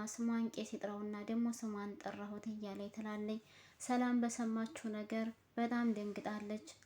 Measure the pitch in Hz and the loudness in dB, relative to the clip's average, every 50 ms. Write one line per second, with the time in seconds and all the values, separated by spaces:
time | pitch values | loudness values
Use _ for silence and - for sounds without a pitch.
0 | 214 220 - - 233 233 233 233 226 226 - - 220 - 220 - - 208 208 208 | -2 -4 -2 0 2 2 4 4 2 0 0 -2 -4 -4 -4 -4 -4 -4 -4 -2
1 | 208 208 208 208 208 220 226 233 233 233 233 - 233 214 208 202 202 202 196 - | -4 -4 -4 -4 -2 0 2 4 4 2 2 0 -2 -2 -2 -2 -4 -4 -6 -6
2 | - 202 208 208 208 202 208 208 - 226 214 214 208 196 196 202 202 208 - 220 | -6 -6 -6 -6 -6 -6 -6 -6 -4 -4 -4 -4 -4 -4 -4 -4 -6 -6 -6 -6
3 | 214 214 214 214 208 214 220 226 - - - - - - - - - - 247 247 | -4 -4 -2 -2 -2 -2 -2 -4 -6 -10 -20 -20 -20 -20 -14 -6 0 2 4 6
4 | 247 247 247 240 233 233 233 - 233 226 220 226 226 226 - - - 220 214 214 | 6 6 6 6 4 4 2 2 0 2 2 2 0 -2 -4 -4 -4 -2 -2 -2
5 | 208 214 226 220 226 226 226 - _ _ - 240 233 233 247 240 240 233 214 208 | -2 0 0 0 0 0 -2 -8 _ _ 0 0 2 2 4 4 4 4 4 2
6 | 208 208 196 - - 208 208 208 208 208 214 214 - - - - - | 0 -2 -2 -2 -2 -2 -2 -2 -2 -2 -4 -4 -6 -10 -16 -14 -6